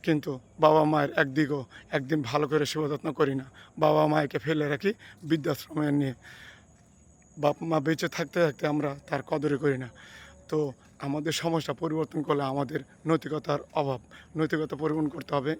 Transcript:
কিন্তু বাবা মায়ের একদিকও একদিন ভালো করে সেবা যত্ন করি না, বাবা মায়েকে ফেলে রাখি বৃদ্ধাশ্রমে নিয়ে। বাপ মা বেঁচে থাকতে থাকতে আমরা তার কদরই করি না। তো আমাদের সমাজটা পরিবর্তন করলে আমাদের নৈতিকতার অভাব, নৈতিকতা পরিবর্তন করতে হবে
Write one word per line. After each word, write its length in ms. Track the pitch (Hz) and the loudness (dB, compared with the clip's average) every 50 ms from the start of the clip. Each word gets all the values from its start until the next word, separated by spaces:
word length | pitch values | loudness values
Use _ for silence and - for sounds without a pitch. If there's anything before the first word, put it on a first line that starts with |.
| - | 2
কিন্তু 260 | 175 160 151 135 143 139 131 - - - - | 2 2 2 0 -4 -8 -8 -10 -16 -2 4
বাবা 220 | 156 156 156 156 151 151 | 6 8 8 8 6 6
মায়ের 200 | 156 151 143 139 - - | 4 4 2 2 2 2
একদিকও 400 | 156 139 131 151 151 131 147 143 123 - - - - - - | 0 2 2 0 0 0 0 -4 -4 -8 -14 -20 -14 -4 -4
একদিন 220 | 151 135 131 156 156 139 113 | -4 0 0 -2 -2 -2 0
ভালো 160 | 131 147 151 135 | 0 0 0 2
করে 140 | 151 156 147 131 | 2 0 0 0
সেবা 160 | - 156 156 143 151 | -2 -4 -2 -2 -4
যত্ন 140 | 139 - 170 135 - | -4 -4 -6 0 2
করি 140 | 160 139 135 | 2 2 2
না, 100 | 135 131 - - - - - - - 156 | -4 -6 -8 -18 -20 -20 -18 -2 2 4
বাবা 180 | 151 151 151 156 151 | 4 6 6 4 4
মায়েকে 260 | 151 156 151 139 - 147 - | 4 2 0 0 -4 -6 -4
ফেলে 200 | 151 160 156 147 143 147 | -2 -2 0 0 -2 -2
রাখি 180 | 139 - 196 - - - - - - - | 0 -2 -2 -2 -2 -12 -20 -20 -16 -2
বৃদ্ধাশ্রমে 580 | 147 160 160 139 160 147 - - - - 156 151 147 143 147 | -2 -2 0 0 -2 -4 -4 -6 -8 -4 -2 0 2 2 2
নিয়ে। 140 | 143 135 123 - - - - - - - - - - - - _ - _ - _ - - - _ - - - | 0 0 -4 -8 -14 -20 -20 -20 -20 -20 -20 -20 -20 -20 -20 _ -20 _ -20 _ -20 -20 -20 _ -20 -20 -10
বাপ 180 | - 147 147 147 - 165 165 | -2 0 0 0 0 -4 -2
মা 80 | 160 156 135 | -2 0 2
বেঁচে 220 | 156 160 - - 160 - | 0 -2 0 -2 -6 -4
থাকতে 220 | - 170 165 - 180 170 | -4 -6 -4 0 2 2
থাকতে 180 | 156 135 - - 151 147 | 2 2 0 -2 -2 0
আমরা 160 | 151 147 147 139 143 - | 0 -2 -2 -6 -8 -8
তার 140 | - 147 139 127 - | -6 -6 -6 -4 -2
কদরই 280 | 160 151 143 151 147 131 156 | -4 -2 0 0 0 2 2
করি 140 | 147 135 127 131 | 0 0 0 -4
না। 60 | 117 - - - - - - - - - - - - | -10 -14 -18 -20 -20 -20 -20 -20 -20 -20 -20 -10 -4
তো 100 | - 156 151 139 127 _ - - - - - | -2 -2 -2 -2 -6 _ -20 -20 -16 -10 -6
আমাদের 260 | 143 139 151 151 165 147 - | -4 -4 -2 -2 -2 -4 -2
সমাজটা 320 | - 170 165 165 147 - 143 | -2 0 0 0 -2 -2 -6
পরিবর্তন 460 | - 175 160 156 160 156 - - 160 143 | -4 -2 -2 -2 -2 -4 -4 -4 -6 -2
করলে 160 | - 151 143 143 131 135 | 0 0 0 0 -2 -2
আমাদের 260 | 143 139 120 151 156 139 - - - - | -2 -4 -2 -4 -6 -8 -8 -20 -10 0
নৈতিকতার 540 | 160 165 151 - 143 151 156 - - 143 147 - - - 160 | 0 0 0 0 -4 -6 -6 -2 -2 -2 -2 -2 -4 -2 -2
অভাব, 200 | 147 139 131 123 - - - - - - - | 0 0 -2 -4 -6 -14 -20 -20 -20 -10 -4
নৈতিকতা 380 | 151 160 151 - 156 156 151 - 135 151 | -2 0 0 0 -2 -2 -4 -4 -2 -2
পরিবর্তন 260 | 156 151 160 156 147 - | 0 0 0 -2 -2 -4
করতে 160 | - - - 160 | -6 -6 -2 -2
হবে 140 | 143 127 147 160 | 0 0 0 -4